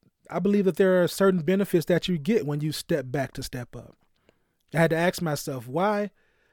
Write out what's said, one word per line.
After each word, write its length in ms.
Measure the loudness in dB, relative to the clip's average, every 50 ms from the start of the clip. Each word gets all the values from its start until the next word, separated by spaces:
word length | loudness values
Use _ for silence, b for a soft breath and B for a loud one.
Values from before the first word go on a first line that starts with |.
| _ _ _ _ _ -8
I 100 | -4 0
believe 260 | 2 2 4 4 4
that 120 | 2 2
there 260 | 4 4 4 4 4 2
are 40 |
certain 340 | 2 2 2 2 4 2 2
benefits 440 | 2 0 0 0 2 2 0 0 2
that 200 | 2 0 0 0
you 100 | -2 -4
get 280 | -2 0 0 0 0 0
when 160 | -2 -4 -2
you 100 | -2 -4
step 360 | -4 -6 -4 -4 -4 -4 -4 -4
back 240 | -4 -4 -4 -6 -8
to 100 | -10 -12
step 320 | -10 -10 -12 -12 -12 -14
up. 220 | -18 -18 -20 -20 _ _ _ _ _ _ _ _ _ _ _ _ _ _ _ 0
I 40 |
had 140 | 2 2 2
to 40 | 2
ask 260 | 2 0 0 0 -2
myself, 460 | -2 -4 -4 -4 -6 -8 -8 -10 -8
why, 440 | -6 -2 -2 0 0 0 -2 -4 -6 -10 _ _ _ _ _ _ _